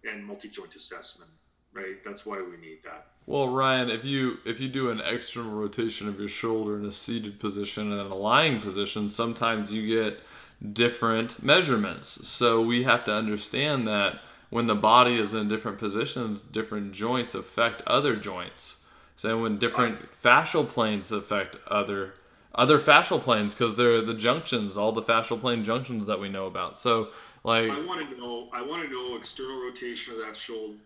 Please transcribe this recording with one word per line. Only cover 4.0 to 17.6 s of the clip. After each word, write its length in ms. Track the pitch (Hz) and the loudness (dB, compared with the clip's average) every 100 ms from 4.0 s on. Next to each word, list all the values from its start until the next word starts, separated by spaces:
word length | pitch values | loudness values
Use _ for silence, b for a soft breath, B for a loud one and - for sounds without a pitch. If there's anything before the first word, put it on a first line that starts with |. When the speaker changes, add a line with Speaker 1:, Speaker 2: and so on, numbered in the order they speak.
Speaker 2:
you, 340 | 131 139 127 - | -2 0 0 -2
if 140 | - 117 | -6 -4
you 100 | 135 | -4
do 220 | 131 127 | -2 -2
an 100 | 110 | -2
external 520 | 82 117 - 120 113 | -2 -4 -6 -8 -6
rotation 560 | 107 104 107 113 107 104 | -4 -4 -2 -4 -2 -8
of 100 | 98 | -6
your 100 | 101 | -8
shoulder 480 | - 117 110 104 104 | -4 -2 0 -2 -4
in 80 | |
a 80 | 104 | -4
seated 460 | - - 117 107 101 | -6 -4 -6 -6 -6
position 540 | 107 101 101 - 107 | -6 -4 -6 -4 -4
and 80 | 101 | -4
then 60 | 98 | -4
a 80 | |
lying 460 | 95 104 127 160 117 | -2 4 4 4 0
position, 480 | 101 95 101 107 104 | -4 -4 -4 -2 -4
sometimes 640 | - 117 117 117 110 104 | -2 -2 0 -2 -2 -4
you 140 | 110 107 | -4 0
get 340 | 113 107 - B B B B 104 | 2 0 -4 B B B B -10
different 680 | 104 120 120 117 110 117 - | 2 2 2 0 2 -2 -4
measurements. 840 | 135 165 165 117 98 82 - - - | 4 4 6 0 0 -4 -6 -6 -4
So 340 | - 120 113 | 2 4 6
we 220 | 113 120 | 4 2
have 220 | 131 120 | 4 2
to 100 | - | 2
understand 720 | 107 110 104 - 117 147 139 110 | 0 0 -2 -4 -2 0 0 0
that 340 | 104 98 - B B B | 2 0 -2 B B B
when 180 | 117 117 | 0 2
the 80 | |
body 400 | 104 107 120 123 | 4 8 10 8
is 200 | 120 101 | 4 0
in 140 | 110 104 | -2 -2
different 300 | 107 110 101 | -2 -4 -4
positions, 640 | 107 101 135 131 113 104 | -4 -2 -2 -4 -4 -6
different 500 | - 113 107 104 101 | -6 -6 -4 -6 -8
joints 420 | 95 113 127 120 | -4 -2 0 -2
affect 480 | - - - | -8 -8 0